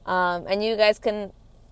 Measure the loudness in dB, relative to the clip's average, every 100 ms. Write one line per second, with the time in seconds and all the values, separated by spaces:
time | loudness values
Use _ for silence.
0 | -2 0 0 -2 -2 -2 0 2 2 2
1 | -2 -4 -8 -14 -20 -20 -20